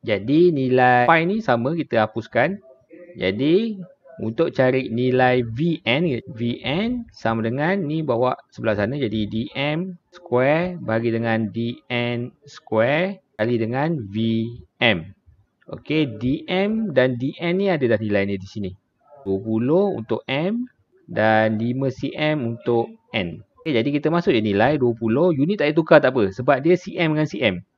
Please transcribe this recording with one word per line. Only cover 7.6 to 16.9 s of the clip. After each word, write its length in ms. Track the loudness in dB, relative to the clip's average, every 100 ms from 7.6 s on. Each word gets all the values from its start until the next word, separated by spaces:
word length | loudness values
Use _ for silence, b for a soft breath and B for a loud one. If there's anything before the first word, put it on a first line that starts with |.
| -2 -2
ni 240 | -2 -4
bawa 320 | -2 0 0 -2 _
sebelah 240 | -6 -2 0
sana, 240 | -2 -2
jadi 240 | -2 -2
D 240 | -4 -4 -6 -4
M 400 | -4 -4 -6 -10 _
square 640 | -20 -2 2 4 2 0 -6
bahagi 240 | -2 0 0
dengan 400 | 0 0 0 -2
D 320 | -4 -6 -6 _
N 480 | -4 -2 -4 -8 _
square 720 | -20 -20 -2 2 2 2 -2 -6 _ -4
kali 160 | -2 0
dengan 400 | -2 -2 -2 -4 -6
V 320 | -2 0 0 -4 -8 -20 _
M. 320 | 2 2 -2 -18 _ _ _ _ -16
Okey, 480 | -16 -4 -2 -2 -2
D 240 | -4 -4 -2
M 400 | -2 -2 -2 0